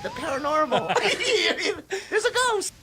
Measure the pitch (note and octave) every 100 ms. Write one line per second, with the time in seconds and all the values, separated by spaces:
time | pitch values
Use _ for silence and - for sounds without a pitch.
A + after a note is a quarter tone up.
0 | F#3 - D#4 C#4 C#4+ D#4 D4+ G#3 D#3+ -
1 | G#4+ F#4+ - A4 E4+ - F#4+ F4 - G4
2 | - G#4+ A4+ A4 B4+ G#4+ F4+ -